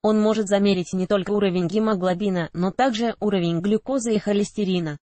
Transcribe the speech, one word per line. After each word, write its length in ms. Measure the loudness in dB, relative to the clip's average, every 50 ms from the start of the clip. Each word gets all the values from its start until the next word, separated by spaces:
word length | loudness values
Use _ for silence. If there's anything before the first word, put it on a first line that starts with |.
| 2
Он 180 | 2 2 4
может 260 | 4 2 2 2 0 0
замерить 460 | 2 2 4 2 2 0 -2 -4 -4
не 140 | -4 -2 0
только 240 | 0 0 0 0
уровень 340 | 0 0 0 2 0 0 -2
гемоглобина, 840 | 0 0 0 0 0 0 0 0 -2 -2 0 -2 -2 -2 -2 -4 -4 -4
но 160 | -2 -2 -2
также 460 | 0 2 0 0 2 0 -2 -4 -4 _
уровень 420 | -2 0 0 2 0 0 0 0
глюкозы 520 | 0 0 0 0 _ -2 -4 -2 0 0 -2
и 60 | 0
холестерина. 800 | 0 0 0 0 0 -2 -2 -4 -2 0 0 -2 -2 -4 -8 -10 _ _